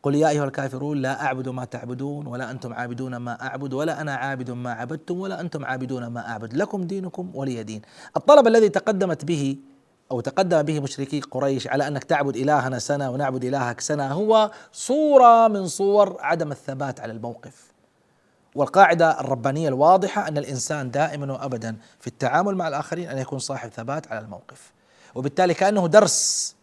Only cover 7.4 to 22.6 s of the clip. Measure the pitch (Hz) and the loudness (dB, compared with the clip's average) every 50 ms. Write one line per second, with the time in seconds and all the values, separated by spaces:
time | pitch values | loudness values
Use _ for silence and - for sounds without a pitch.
7.4 | 135 135 123 117 107 104 110 107 - _ - - - - _ - - - 294 294 | -6 -6 -6 -8 -8 -10 -12 -14 -14 _ -20 -20 -20 -6 _ -2 6 8 10 10
8.4 | 254 226 226 233 220 208 - 190 - - 214 190 196 185 160 - 156 143 170 147 | 10 8 6 6 6 6 4 2 0 0 0 0 0 -2 -2 -4 -2 -4 -2 -2
9.4 | 143 135 139 139 - - _ _ _ _ _ _ _ _ 135 120 120 135 - - | -2 -4 -4 -6 -12 -20 _ _ _ _ _ _ _ _ -6 -4 -4 -4 0 0
10.4 | 196 180 175 156 147 147 156 151 139 135 - - 139 139 - 147 135 - - 127 | 0 2 2 2 2 2 -2 -4 -4 -6 -6 -8 -8 -6 -6 -6 -6 -6 -6 -2
11.4 | 135 139 139 131 - - - 139 143 143 151 135 - - 165 147 143 139 127 113 | -2 0 -2 -2 -4 -4 -2 -2 -2 -2 -4 -6 -2 -2 0 0 0 -2 -2 -2
12.4 | 131 143 151 143 127 131 131 120 - - 143 143 143 131 123 131 143 135 127 127 | 0 2 2 2 2 0 -4 -6 -4 -2 -2 -2 -2 -4 -4 -4 -4 -4 -4 -4
13.4 | 120 123 135 139 131 120 120 - - - 151 147 139 135 139 170 208 214 220 220 | -4 -4 -2 -2 -2 -4 -4 -6 -6 -6 -4 -4 -4 -4 -4 -2 2 4 4 4
14.4 | 214 208 214 - - _ _ - - - 254 302 311 302 285 269 247 240 233 226 | 4 2 -2 -12 -20 _ _ -14 -4 -2 0 2 2 6 8 10 10 12 10 10
15.4 | 226 226 214 202 190 175 - - 196 196 202 208 202 196 180 185 - 147 170 165 | 8 6 4 0 -4 -6 -4 -2 0 2 6 6 4 4 2 -6 -2 -2 -2 0
16.4 | 165 147 139 - - - 135 131 143 135 127 - - 113 110 113 110 120 113 - | -2 -6 -6 -10 -10 -10 -8 -6 -6 -6 -6 -8 -10 -12 -10 -10 -10 -12 -12 -14
17.4 | - 120 - _ - _ _ _ _ _ _ _ _ _ _ _ _ _ _ _ | -18 -20 -20 _ -20 _ _ _ _ _ _ _ _ _ _ _ _ _ _ _
18.4 | _ _ _ 135 143 131 - 185 196 165 170 170 165 160 156 - 139 127 135 123 | _ _ _ -2 -2 2 6 6 8 8 8 4 4 4 4 0 -2 -4 -4 -2
19.4 | 113 135 135 151 165 151 131 131 143 165 185 190 180 190 - 202 - 156 156 147 | -2 -2 -2 0 -2 -2 2 4 6 6 6 6 4 0 -2 -4 -4 -2 -4 -4
20.4 | 143 123 139 131 - - 156 151 135 127 117 139 151 160 - 147 143 135 135 123 | -4 -4 -6 -8 -6 -6 -6 -6 -6 -6 -2 -2 -2 -2 -2 -8 -8 -8 -8 -6
21.4 | - 139 127 117 113 113 110 110 - - _ _ - 123 - _ 139 123 131 160 | -6 -6 -8 -6 -6 -8 -10 -10 -14 -20 _ _ -14 -14 -8 _ -4 0 2 2
22.4 | 185 202 196 185 | 2 2 -2 -2